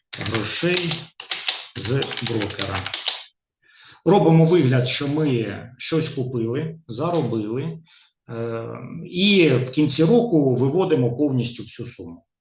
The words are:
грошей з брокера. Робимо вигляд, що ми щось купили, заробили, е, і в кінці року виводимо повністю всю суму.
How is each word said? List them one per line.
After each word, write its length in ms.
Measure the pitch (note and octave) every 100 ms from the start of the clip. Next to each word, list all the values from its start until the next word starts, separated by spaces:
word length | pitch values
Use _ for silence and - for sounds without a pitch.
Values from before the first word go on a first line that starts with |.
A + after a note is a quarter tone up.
| _ -
грошей 760 | G2+ A2 G2 - E3+ F3+ E3+ D#3+ - - - - - - - -
з 160 | - C3+ - - A#2+
брокера. 640 | A2+ G#2 - G2 F#2+ F#2 - - - - _ _ _ _ _ - - E3
Робимо 400 | G3 D#3+ D#3+ D#3+
вигляд, 420 | F3 C3 B2+ A2+
що 200 | - C#3+
ми 420 | D3+ D3+ A#2+ G#2 G2+ - -
щось 320 | - D#3+ -
купили, 680 | - B2 B2 A2+ C3 D#3+ - -
заробили, 920 | A2+ E3 E3+ A#2+ A2+ G#2+ A#2+ D#3+ E3 - - _ _ -
е, 360 | A#2 A#2 A2+ A#2 A#2 C3 E3 E3
і 380 | F3+ G3+ G3+ D#3
в 220 | B2+ -
кінці 320 | - D3+ -
року 520 | E3 A#3+ A#3 D#3+ C3+ A#2+
виводимо 600 | C3+ E3+ F#3+ D3+ B2 -
повністю 460 | D3 C3 A2 -
всю 240 | G2+ - -
суму. 380 | - E2+ E2+ _ _